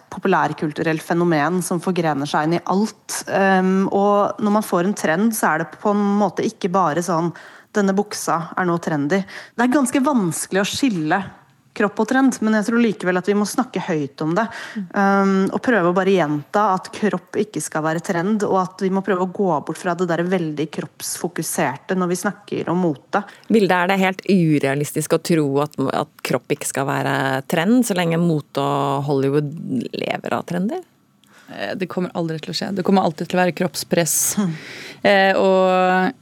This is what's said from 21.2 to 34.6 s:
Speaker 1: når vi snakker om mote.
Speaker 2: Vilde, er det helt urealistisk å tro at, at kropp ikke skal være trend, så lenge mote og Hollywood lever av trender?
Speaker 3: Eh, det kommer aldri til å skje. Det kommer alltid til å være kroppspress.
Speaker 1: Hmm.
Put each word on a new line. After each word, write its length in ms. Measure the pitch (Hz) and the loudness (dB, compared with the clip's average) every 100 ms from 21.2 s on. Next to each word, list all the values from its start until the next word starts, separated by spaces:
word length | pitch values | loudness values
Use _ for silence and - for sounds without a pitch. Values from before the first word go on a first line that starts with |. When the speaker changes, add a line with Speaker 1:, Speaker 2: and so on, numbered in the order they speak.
| 175 - 165 - 151 127 - 185 | -8 -6 -6 -2 -4 -4 -6 -2
Speaker 1:
når 160 | 180 | -2
vi 80 | 180 208 | -2 -4
snakker 420 | 190 - - - | -8 -8 -8 -4
om 160 | 175 | 0
mote. 400 | 180 143 _ - 208 - - | 0 -2 _ -6 -6 -12 0
Speaker 2:
Vilde, 240 | 214 190 | 2 4
er 160 | 180 180 | 2 2
det 120 | 196 | 2
helt 160 | 190 185 - | 2 0 2
urealistisk 880 | 190 160 147 139 139 147 - 151 165 | 4 4 4 2 0 -2 -4 0 0
å 60 | |
tro 240 | - 170 147 139 | 2 2 2 0
at, 160 | 147 - 135 - | -2 -2 -2 -2
at 160 | - _ - | -4 _ -4
kropp 240 | 131 - 147 | -2 -2 -6
ikke 100 | - | -4
skal 160 | - 139 | -4 -2
være 240 | 139 135 139 135 131 135 | -2 0 0 0 -2 -2
trend, 380 | 170 170 247 240 | 0 2 2 2
så 80 | 202 | 0
lenge 240 | 170 165 | 0 2
mote 400 | 175 156 - - | 2 0 -2 -4
og 460 | 139 143 139 139 143 | -2 0 0 -2 0
Hollywood 400 | 139 135 143 147 156 - - - - | 0 2 0 -2 -6 -6 -6 -6 -6
lever 400 | - - - 117 | -4 -4 -4 -6
av 80 | - | -4
trender? 320 | 170 190 349 339 _ _ _ _ - - | -4 -4 -6 -10 _ _ _ _ -20 -18
Speaker 3:
Eh, 200 | - 101 - | -10 -8 -6
det 80 | 185 | -6
kommer 240 | - 175 - | -6 -6 -4
aldri 200 | 165 160 | -6 -6
til 120 | - | -8
å 40 | 165 | -6
skje. 140 | - 196 | -6 -4
Det 80 | |
kommer 240 | 180 190 180 | 2 4 2
alltid 240 | 160 170 | -2 -2
til 80 | 180 | 2
å 60 | 180 | 2
være 100 | 156 | 0
kroppspress. 600 | 185 - - - 165 - - - | -4 -4 -2 0 2 0 -2 0
Speaker 1:
Hmm. 160 | 196 156 | -2 -2